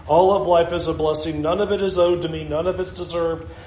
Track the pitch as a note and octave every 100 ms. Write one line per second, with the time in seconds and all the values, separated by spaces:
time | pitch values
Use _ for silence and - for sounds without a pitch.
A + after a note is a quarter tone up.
0 | - D#3+ F#3+ G3+ E3+ E3+ E3+ F3 E3 D3
1 | D#3 D3+ E3 D3+ D#3 F#3 G3+ G3 F#3+ F3
2 | F3 F3 E3+ D#3+ D#3 D3+ F3+ F#3 F#3 -
3 | F3 E3+ E3 E3 - -